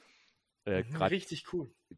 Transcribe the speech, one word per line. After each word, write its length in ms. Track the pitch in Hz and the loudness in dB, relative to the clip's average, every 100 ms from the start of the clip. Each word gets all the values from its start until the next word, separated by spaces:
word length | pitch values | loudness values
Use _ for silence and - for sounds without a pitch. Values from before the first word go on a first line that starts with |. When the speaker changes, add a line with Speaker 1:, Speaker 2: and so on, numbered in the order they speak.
| - _ _ _ _ _ - | -20 _ _ _ _ _ 0
Speaker 1:
Äh, 180 | 92 | 0
Speaker 2:
Mhm, 100 | 113 | 0
Speaker 1:
grad 200 | 156 - | 2 2
Speaker 2:
richtig 400 | 190 - 151 - | 2 -2 -8 -4
cool. 200 | 180 135 - _ | -4 -4 -12 _